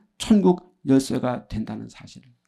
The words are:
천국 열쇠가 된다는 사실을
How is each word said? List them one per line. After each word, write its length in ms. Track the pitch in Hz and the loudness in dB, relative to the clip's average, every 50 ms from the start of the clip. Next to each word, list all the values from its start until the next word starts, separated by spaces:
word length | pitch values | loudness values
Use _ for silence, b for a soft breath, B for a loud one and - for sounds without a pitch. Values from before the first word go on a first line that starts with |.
| _ _ _ | _ _ _
천국 600 | - - - 220 202 180 185 180 - - _ _ _ - | -12 0 2 2 4 4 4 2 2 -4 _ _ _ -2
열쇠가 640 | - 135 135 135 - - 127 120 127 123 - - | 2 2 2 2 0 -6 -4 -4 -4 -6 -6 -10
된다는 400 | - - 107 110 110 110 110 110 | -10 -10 -10 -8 -8 -10 -14 -14
사실을 420 | 113 - - - 95 - 123 _ 123 _ _ _ | -16 -20 -20 -20 -20 -20 -20 _ _ _ _ _